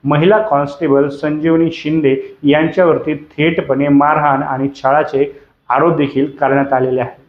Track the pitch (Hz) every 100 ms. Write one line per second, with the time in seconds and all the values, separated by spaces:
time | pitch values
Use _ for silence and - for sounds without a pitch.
0 | 139 147 170 214 220 143 143 - 160 139
1 | 143 143 151 151 160 165 165 160 151 160
2 | 143 135 - - 143 147 160 - 180 131
3 | - 151 - - 156 165 175 135 143 143
4 | 147 151 147 135 147 131 135 139 135 143
5 | 147 139 139 - _ _ _ 127 165 156
6 | 139 131 143 - 135 139 139 131 127 127
7 | 120 -